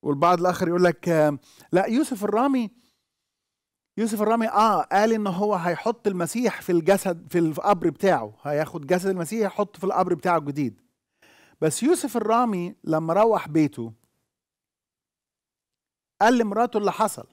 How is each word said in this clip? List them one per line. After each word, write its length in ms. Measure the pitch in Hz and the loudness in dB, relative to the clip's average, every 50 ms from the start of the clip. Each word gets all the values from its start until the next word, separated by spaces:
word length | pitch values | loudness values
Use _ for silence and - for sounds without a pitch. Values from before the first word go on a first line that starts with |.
والبعض 380 | - - 143 139 160 170 180 170 | -2 -2 -2 2 4 2 2 4
الآخر 280 | 175 180 175 - 185 165 | 2 -2 0 0 -2 -2
يقول 160 | 170 175 180 | 0 2 2
لك، 240 | 175 165 - - 175 | 2 2 0 -2 0
آه، 300 | 165 160 151 151 143 135 _ _ _ _ - _ | 2 4 4 2 2 -2 _ _ _ _ -12 _
لا، 140 | - 254 - | 0 0 0
يوسف 380 | - 226 262 311 - 262 190 202 | 2 0 -2 -2 -2 -4 -6 -4
الرامي، 460 | 208 202 220 254 285 269 262 233 202 _ _ _ _ _ _ _ _ _ _ _ _ _ _ _ _ _ _ _ _ _ _ _ _ _ | -2 0 0 0 2 0 -2 -2 -6 _ _ _ _ _ _ _ _ _ _ _ _ _ _ _ _ _ _ _ _ _ _ _ _ _
يوسف 260 | - 214 226 220 208 | -4 -4 -4 -2 -2
الرامي، 260 | 214 214 226 233 220 214 | 0 0 0 0 0 0
آه، 340 | - 202 220 226 202 160 | 2 2 4 4 2 0
قال 300 | - _ - 196 214 226 | 0 _ 2 2 2 2
إن 140 | 226 220 208 | 2 0 -2
هو 280 | 196 175 175 208 208 208 | -4 -2 -2 -2 -2 -2
هيحط 520 | 180 165 175 170 - - 220 233 226 _ | -2 -2 -2 -4 -2 -2 -4 -4 -2 _
المسيح 560 | 208 196 180 170 156 - 233 254 214 - - | -4 -2 -2 -4 -4 -4 -2 -2 -2 -4 -4
في 100 | - - | -4 0
الجسد، 600 | 175 170 160 160 196 190 - 190 175 165 - - | 0 0 4 2 2 2 2 -4 -6 -6 -10 -4
في 60 | - 175 | 0 0
القبر 520 | 175 160 147 180 - 202 202 170 170 165 | 0 0 -2 -2 0 0 0 2 0 -4
بتاعه، 460 | 143 - - 196 170 131 113 104 107 _ | -2 0 0 2 2 2 -2 -8 -12 _
هياخد 440 | - 143 147 147 156 147 - 170 143 | -6 -4 -2 -2 -2 -4 -6 -12 -2
جسد 200 | 135 180 180 180 | -2 -2 0 0
المسيح 400 | 196 190 180 170 156 214 226 214 | -2 -4 -4 -6 -6 -4 -2 -4
يحطه 320 | 190 - - 208 196 - - | -2 -2 -4 -4 -4 -6 -6
في 60 | - | -4
القبر 300 | 190 190 - 185 180 180 | -2 0 0 0 0 -2
بتاعه 240 | 156 - 180 175 165 | -2 0 0 0 0
الجديد. 420 | 147 143 139 143 143 117 110 _ _ _ _ _ _ _ _ _ _ _ _ _ _ _ _ _ | -2 -4 -4 -4 -4 -4 -6 _ _ _ _ _ _ _ _ _ _ _ _ _ _ _ _ _
بس 220 | 151 160 151 - | -2 -2 -2 0
يوسف 340 | 220 285 359 - - 262 - | 0 0 0 0 -2 -4 -4
الرامي 580 | 240 220 208 220 233 254 233 208 180 175 175 - _ - | -4 0 0 2 2 2 0 -2 -4 -6 -8 -10 _ -4
لما 300 | 156 156 156 160 160 170 | -2 -2 -2 0 0 2
روح 340 | 196 214 233 214 185 - - | 4 4 4 4 0 -2 -2
بيته 440 | 147 160 156 139 - - 117 113 110 _ _ _ _ _ _ _ _ _ _ _ _ _ _ _ _ _ _ _ _ _ _ _ _ _ _ _ _ _ _ _ _ _ _ _ _ _ _ _ _ _ _ _ _ _ | 0 2 2 2 -2 -8 -12 -12 -12 _ _ _ _ _ _ _ _ _ _ _ _ _ _ _ _ _ _ _ _ _ _ _ _ _ _ _ _ _ _ _ _ _ _ _ _ _ _ _ _ _ _ _ _ _
قال 180 | 196 226 254 240 | 4 4 4 4
لمراته 400 | 226 208 196 214 240 247 - 208 | 2 0 0 0 0 0 0 0
اللي 140 | 208 196 | 0 0
حصل 340 | - - 220 196 - - - _ | 0 0 -2 -2 -2 -8 -16 _